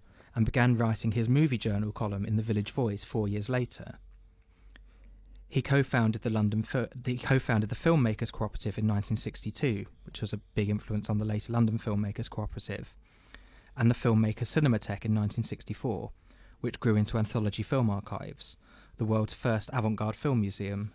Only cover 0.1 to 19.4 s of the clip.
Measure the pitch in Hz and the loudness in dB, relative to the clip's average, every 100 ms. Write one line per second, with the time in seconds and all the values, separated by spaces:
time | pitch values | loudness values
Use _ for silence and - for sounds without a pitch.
0.1 | - - - 110 127 123 117 117 110 113 | -20 -6 0 2 4 4 4 2 0 0
1.1 | 104 113 135 156 123 113 101 107 - 107 | 0 2 4 4 2 0 0 -2 -4 -4
2.1 | 98 101 107 110 107 104 - 117 101 - | -4 0 0 2 0 0 0 0 -2 -4
3.1 | 113 104 104 104 127 120 - - - - | -2 0 -2 -2 -2 -2 -6 -14 -16 -20
4.1 | - - _ _ _ - - - - - | -20 -20 _ _ _ -20 -20 -20 -20 -20
5.1 | - - - - 135 - 139 131 127 113 | -20 -20 -20 -6 -2 2 2 4 4 2
6.1 | 107 120 110 107 107 107 135 117 127 123 | 2 0 2 2 2 0 -2 -4 -6 -4
7.1 | 123 - 135 - 110 107 - 165 165 113 | -2 2 2 4 2 0 0 4 4 4
8.1 | 107 113 - 107 - 107 104 107 101 - | 2 -4 -4 -4 -4 -4 0 0 0 0
9.1 | 107 110 - - - 143 101 98 - - | -2 -4 -8 -8 -2 0 0 -4 -14 -16
10.1 | - 104 104 - - 101 104 - 107 101 | -8 -6 -6 -6 -2 0 0 -2 -4 0
11.1 | 107 107 104 - 117 113 110 - 101 104 | 0 0 -2 0 2 4 2 -2 -2 -2
12.1 | 101 143 - 104 - - 98 - - - | -4 -6 -6 -6 -6 -8 -8 -10 -18 -20
13.1 | _ - - - - - - 117 120 120 | _ -20 -20 -20 -20 -12 0 2 4 4
14.1 | 110 110 - 117 156 147 110 - 101 110 | 4 2 0 -2 2 2 2 -2 -4 0
15.1 | 107 104 120 110 - - - 131 98 - | 0 0 -2 -4 -6 -10 -6 -4 -4 -6
16.1 | - _ - - - 123 - 120 104 104 | -12 _ -20 -20 -8 -8 -2 2 4 4
17.1 | 117 107 117 107 - 107 139 110 101 - | 0 -2 0 -2 -2 -2 2 2 0 -4
18.1 | 101 98 - - - - - - - 110 | -10 -10 -12 -14 -16 -20 -20 -16 -4 0
19.1 | 110 110 - | 2 0 -2